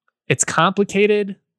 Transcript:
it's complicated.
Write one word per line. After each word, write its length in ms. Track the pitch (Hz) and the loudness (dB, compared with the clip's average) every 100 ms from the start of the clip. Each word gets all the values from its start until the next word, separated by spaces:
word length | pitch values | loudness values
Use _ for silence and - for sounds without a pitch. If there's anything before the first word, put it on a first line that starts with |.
| _ _ - | _ _ -4
it's 160 | 139 | -2
complicated. 920 | - - 175 196 202 196 208 208 196 196 _ | 0 2 2 2 -2 0 2 0 -2 -10 _